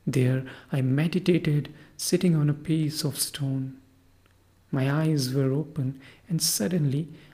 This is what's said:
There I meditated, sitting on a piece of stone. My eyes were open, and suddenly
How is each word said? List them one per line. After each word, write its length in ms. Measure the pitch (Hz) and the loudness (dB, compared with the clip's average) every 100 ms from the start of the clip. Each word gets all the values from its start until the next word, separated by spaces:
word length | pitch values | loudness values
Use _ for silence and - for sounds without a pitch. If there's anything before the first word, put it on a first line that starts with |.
| - | -2
There 380 | 131 127 131 131 - - | 2 2 2 -4 -14 -6
I 100 | 143 | -2
meditated, 920 | 131 139 165 185 175 170 160 147 - - - - | 2 2 2 0 2 2 2 0 -2 -12 -20 -10
sitting 400 | - 175 180 156 | -2 2 4 4
on 140 | 147 | 2
a 40 | 147 | 0
piece 480 | - 160 151 147 147 | 0 0 0 -2 -4
of 140 | - | -4
stone. 580 | - - 135 135 131 131 - _ _ _ _ _ _ _ - | -6 -4 -4 -2 -4 -10 -20 _ _ _ _ _ _ _ -6
My 200 | 139 135 | -2 0
eyes 420 | 147 160 151 127 | 0 2 0 0
were 200 | 139 135 | 0 2
open, 480 | 139 151 - 131 135 - - - | 0 -4 -4 -4 -6 -14 -16 -4
and 140 | 165 | -2
suddenly 680 | - - 202 180 143 139 165 - - | 0 0 0 0 0 0 -4 -12 -20